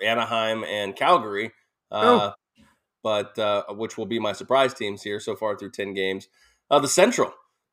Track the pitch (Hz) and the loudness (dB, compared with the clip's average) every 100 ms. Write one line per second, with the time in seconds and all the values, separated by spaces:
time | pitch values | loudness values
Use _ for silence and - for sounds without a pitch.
0 | 104 117 110 113 110 110 90 104 101 98 | -2 0 0 -2 -2 -2 -4 -4 -6 -2
1 | 139 175 107 101 107 - _ _ - 104 | 2 2 2 -6 -6 -10 _ _ -8 0
2 | 110 120 101 - _ _ _ _ _ _ | 4 4 2 -6 _ _ _ _ _ _
3 | 110 104 101 - 107 101 - 104 110 - | -2 -2 -2 -2 0 0 -2 -6 -8 -6
4 | 104 113 107 98 - 131 135 - 107 98 | -6 -4 -2 -4 0 2 2 0 -8 -6
5 | 104 104 - 104 110 101 101 - 101 98 | -8 -8 -6 -4 -4 -4 -8 -8 -6 -2
6 | 95 95 - _ _ _ - - 139 - | -2 -2 -8 _ _ _ 2 2 4 4
7 | 202 240 127 - _ _ _ | 4 4 0 -4 _ _ _